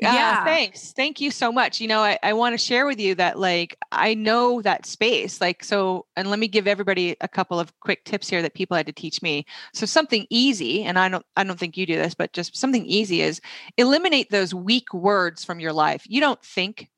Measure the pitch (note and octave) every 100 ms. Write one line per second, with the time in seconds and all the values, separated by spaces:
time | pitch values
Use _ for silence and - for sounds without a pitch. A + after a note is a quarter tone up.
0 | A3 B3 A3+ A3 D#4 D#4+ G#3 - - -
1 | C#4+ C#4+ C#4+ - A#3+ A#3+ A3 - A3+ A3
2 | G#3 - G3 G#3+ A#3+ A3+ - B3 C#4+ A#3
3 | G3 F#3 F3 - F#3 E3+ E3+ - - -
4 | G3+ A3 G#3+ A#3 B3 B3 G#3 F3 - -
5 | A3 F3 C#3 - F3+ F3+ - G3+ F#3+ F#3
6 | - - G3 G#3 A3 G#3 G3 G3 G3 F3+
7 | F3 - E3+ - F3+ F3 D#3+ _ - F#3
8 | - G3+ - F#3 D#3+ - F#3 E3+ D3+ -
9 | E3 - E3+ D3 - - - - A3 D#4+
10 | D#4 A3 - A#3 C4+ G#3 A#2+ F3 G3 F3+
11 | F#3 F#3 - - F#3+ F3 F3 F3+ F3 D#3+
12 | E3 - D#3+ F3 E3+ - C4 B3 - G3
13 | G#3 E3 D#3 E3 - - - - B3 D4+
14 | F4+ C#4 - G3+ F3+ F#3 F#3 B3 - F#3
15 | F#3+ G3+ F3 E3 - E3+ D#3+ D#3 D3+ C#3+
16 | - A#3+ D4 - - - F#3 - -